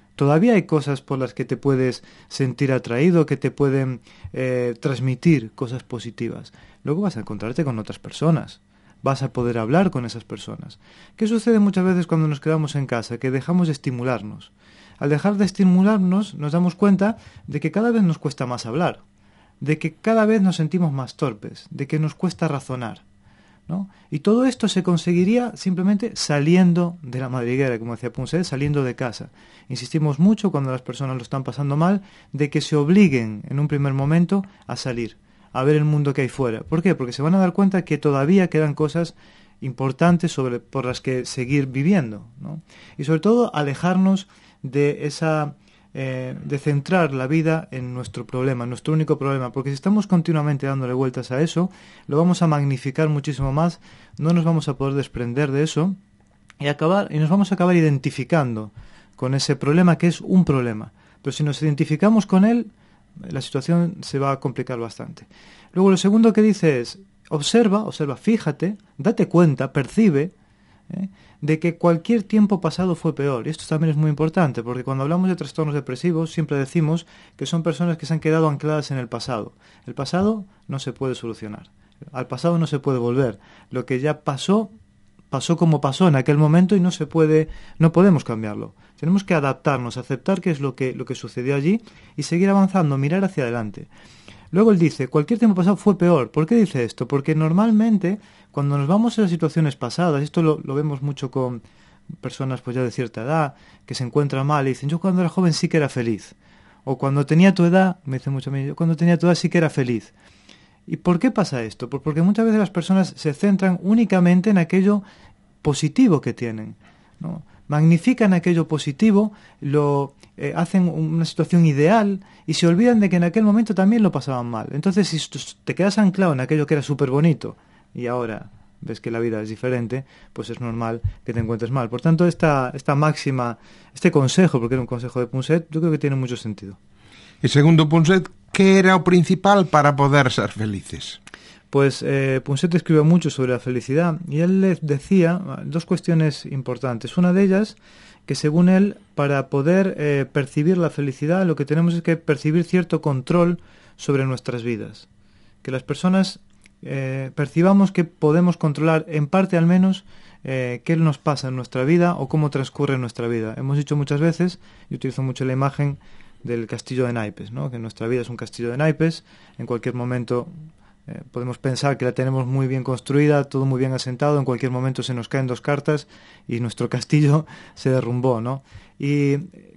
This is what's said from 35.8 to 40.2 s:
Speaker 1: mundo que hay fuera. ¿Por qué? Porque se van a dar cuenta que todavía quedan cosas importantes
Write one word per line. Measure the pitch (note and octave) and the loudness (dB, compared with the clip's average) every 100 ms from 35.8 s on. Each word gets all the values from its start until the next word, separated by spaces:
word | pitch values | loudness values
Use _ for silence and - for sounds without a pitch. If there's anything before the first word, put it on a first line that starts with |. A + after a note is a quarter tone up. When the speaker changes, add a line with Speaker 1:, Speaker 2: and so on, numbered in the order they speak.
Speaker 1:
mundo | D3+ D3 C#3+ | 2 2 0
que | C#3 | -2
hay | B2+ | -4
fuera. | - B2 A2 | -2 -4 -4
¿Por | - D#3+ | -4 0
qué? | F#3+ D3+ | 0 0
Porque | B2 | -4
se | B2+ | -4
van | D3+ F#3+ | 0 2
a | |
dar | F3+ | 2
cuenta | F3 G3 F#3+ | 2 0 0
que | F3+ D3 | -2 -2
todavía | D3+ C#3 C#3+ G3 F3+ | 0 0 4 4 4
quedan | D#3 D3+ | 0 -2
cosas | C#3+ D3+ E3+ D#3+ - - _ _ _ | -2 -2 -2 -6 -10 -20 _ _ _
importantes | C3 B2 C3+ B2+ E3+ F3 | -12 -4 -4 2 4 4